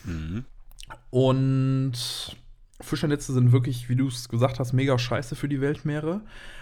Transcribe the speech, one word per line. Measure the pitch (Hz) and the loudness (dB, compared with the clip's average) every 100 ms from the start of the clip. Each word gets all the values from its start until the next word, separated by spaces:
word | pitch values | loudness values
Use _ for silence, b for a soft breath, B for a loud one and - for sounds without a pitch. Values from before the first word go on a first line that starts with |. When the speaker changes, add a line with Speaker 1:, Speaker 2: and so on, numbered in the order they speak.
Speaker 1:
Mhm. | - 82 78 101 131 - - - - - - | -8 -6 -6 -6 -8 -16 -20 -18 -18 -18 -4
Speaker 2:
Und | 127 131 131 135 135 131 135 131 120 - - - - - - - - | 2 4 4 2 2 2 2 0 -2 -6 -8 -10 -14 -20 -20 -20 -16
Fischernetze | - - 156 143 - | -6 -2 0 -2 0
sind | 127 123 | 4 6
wirklich, | 120 123 127 - | 6 4 -4 -2
wie | 123 | 0
du's | 135 - - | 0 -4 -4
gesagt | 117 131 - | 0 0 0
hast, | 123 | 0
mega | 131 139 123 | 2 4 2
scheiße | 120 110 - 147 | 0 -2 -4 -6
für | 147 | -4
die | 143 | -2
Weltmeere, | 139 151 156 147 156 196 214 B B B | -2 -2 -4 -4 -2 -4 -6 B B B